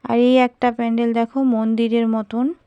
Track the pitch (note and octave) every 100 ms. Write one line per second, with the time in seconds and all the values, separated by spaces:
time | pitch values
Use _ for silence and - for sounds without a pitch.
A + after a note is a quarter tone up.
0 | - A#3 B3 B3+ B3 _ B3 A#3 A#3 A3+
1 | A#3 A#3 A#3 C4+ C4 A3+ A3 A3+ A#3 A#3
2 | A3+ A3 G#3 A3+ C4+ F4